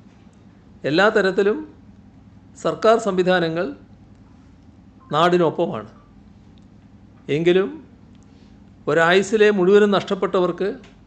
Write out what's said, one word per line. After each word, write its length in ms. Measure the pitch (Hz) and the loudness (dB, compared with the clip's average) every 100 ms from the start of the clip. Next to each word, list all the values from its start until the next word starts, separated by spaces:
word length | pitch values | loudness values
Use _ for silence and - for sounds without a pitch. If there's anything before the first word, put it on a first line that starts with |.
| - - - - - - - - 147 | -20 -20 -20 -20 -20 -20 -20 -12 -4
എല്ലാ 160 | 156 208 | 0 2
തരത്തിലും 480 | 208 190 190 196 294 - - - - - - - - - - | 2 0 0 -2 -2 -8 -18 -20 -20 -20 -20 -20 -20 -20 -10
സർക്കാർ 320 | 170 151 220 226 208 | -6 -2 2 2 0
സംവിധാനങ്ങൾ 600 | 185 185 185 165 160 214 - - - - - - - - - - - - - - | -2 0 0 -2 -4 -8 -10 -20 -20 -20 -20 -20 -20 -20 -20 -20 -20 -20 -20 -6
നാടിനൊപ്പമാണ്. 800 | 147 175 175 160 - 170 120 104 - - - - - - - - - - - - - - 143 | 0 2 2 0 -2 -6 -6 -14 -20 -20 -20 -20 -20 -20 -20 -20 -20 -20 -20 -20 -18 -6 -2
എങ്കിലും 340 | 165 185 202 311 - - - - - - - - - - - | 2 2 0 -8 -20 -20 -20 -20 -20 -20 -20 -20 -20 -12 -2
ഒരായുസ്സിലെ 600 | 151 165 185 196 220 208 208 | 0 2 2 2 2 2 2
മുഴുവനും 340 | 180 208 208 190 | 4 4 4 0
നഷ്ടപ്പെട്ടവർക്ക് 720 | - 190 190 190 180 170 190 262 - - | -2 -4 -2 -2 -2 -4 -6 -8 -16 -20